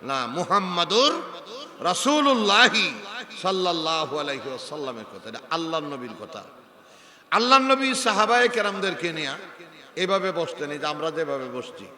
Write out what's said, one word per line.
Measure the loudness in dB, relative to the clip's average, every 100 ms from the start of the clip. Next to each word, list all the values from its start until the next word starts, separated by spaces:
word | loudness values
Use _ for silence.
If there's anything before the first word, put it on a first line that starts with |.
না, | -4 -4 -2
মুহাম্মাদুর | -2 0 0 0 -2 2 4 4 2 -6 -14 -14 -16 -16 -4
রাসূলুল্লাহি | -2 0 2 4 6 6 6 8 8 6 0 -2 -10 -12 -12 -4
সাল্লাল্লাহু | -2 0 0 0 0 -2 -2 -4
আলাইহি | -4 -4 -6
ওয়াসাল্লামের | -10 -10 -8 -8 -8
কথা। | -12 -14 -14
এটা | -14 -4
আল্লাহর | -4 -2 -4
নবীর | -4 -10 -10 -12
কথা। | -12 -14 -16 -20 -20 -20 -20 -20 -20 -20 -2
আল্লাহর | 0 6 6
নবী | 6 2 2
সাহাবায়ে | 0 0 2 4 4 4
কেরামদেরকে | 2 -2 -2 -4 -2 -4
নিয়ে | -4 -6 -8 -12 -18 -20 -20 -14 -4
এভাবে | 0 2 0
বসতেন, | -2 -4 -4 -6
এই | -4
যে | -4
আমরা | -2 -4
যেভাবে | -2 -2 -4 -4
বসছি। | -8 -10 -14 -18